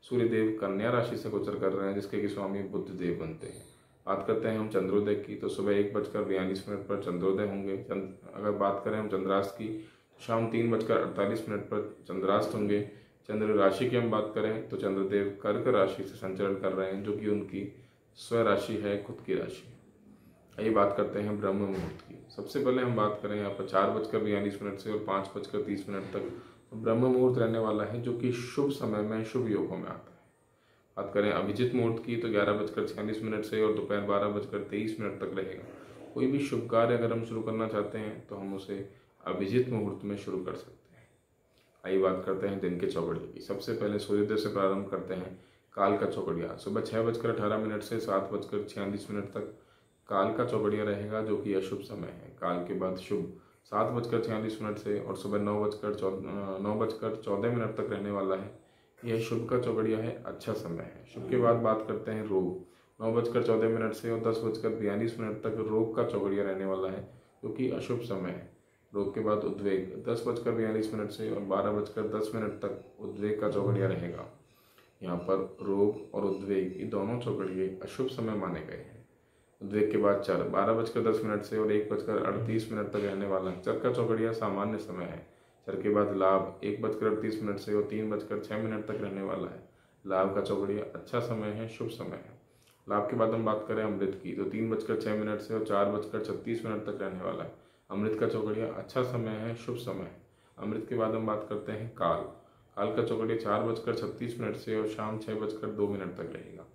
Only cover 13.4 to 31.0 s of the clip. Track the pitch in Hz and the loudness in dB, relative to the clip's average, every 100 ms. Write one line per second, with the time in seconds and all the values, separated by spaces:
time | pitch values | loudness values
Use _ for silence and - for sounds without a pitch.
13.4 | 107 104 98 - 127 123 113 107 104 113 | 2 6 6 6 2 4 4 2 0 0
14.4 | 107 113 110 98 98 98 95 101 101 98 | 0 0 -4 -2 0 2 2 2 2 -2
15.4 | 104 104 127 107 95 - 95 - 95 95 | 0 2 4 6 4 2 -8 -6 -6 0
16.4 | 101 98 98 95 95 98 101 104 107 104 | 0 2 0 0 -2 -2 -2 -2 0 0
17.4 | 95 95 101 - - _ _ - - 117 | 0 -6 -6 -10 -20 _ _ -18 0 4
18.4 | 110 98 - 107 104 101 - - - 92 | 6 4 2 -2 0 -2 -4 -10 -2 0
19.4 | - - - - - - - - - - | 0 -8 -16 -20 -20 -20 -20 -20 -20 -20
20.4 | - - 110 107 101 - 104 101 104 101 | -18 -2 2 6 6 4 0 0 -2 0
21.4 | 98 98 98 95 82 - - - - - | 0 2 0 -2 -4 -8 -14 -18 -16 -12
22.4 | - 139 123 127 127 110 104 104 101 104 | -6 0 2 2 2 4 2 2 -2 -2
23.4 | 101 - 95 95 101 107 107 110 104 101 | -2 -4 2 4 4 4 0 0 2 2
24.4 | 101 98 101 95 110 104 - 98 95 101 | 2 -2 -6 -6 -4 -4 0 0 0 -6
25.4 | - 104 - 101 - 98 95 101 90 - | -4 -4 -2 -2 -2 -6 -4 -4 -4 -8
26.4 | - - _ 113 110 113 127 127 127 123 | -14 -20 _ -4 2 4 6 8 6 6
27.4 | 110 113 110 107 104 120 123 - 127 120 | 4 4 2 2 0 -2 -2 0 0 0
28.4 | - - 143 - 117 107 107 110 110 131 | -2 0 2 2 0 0 0 0 -2 0
29.4 | 110 101 107 95 90 82 - - _ _ | 2 2 0 -2 -6 -10 -12 -20 _ _
30.4 | _ _ _ _ _ - | _ _ _ _ _ -8